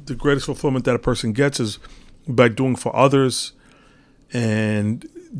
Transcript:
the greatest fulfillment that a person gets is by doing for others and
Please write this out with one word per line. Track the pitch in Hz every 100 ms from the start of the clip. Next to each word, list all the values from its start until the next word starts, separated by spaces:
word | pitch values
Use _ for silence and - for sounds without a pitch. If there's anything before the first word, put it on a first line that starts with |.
| 147
the |
greatest | 117 131 139 -
fulfillment | 127 151 131 123
that |
a | 120
person | - 123 117
gets | 107 143 139
is | 113 - - - - - -
by | 120 120
doing | 110 131
for | 120 - -
others | 135 139 131 - - - _ - _ _ _ _ _
and | 123 117 107 107 107 104 123 311 349 330 202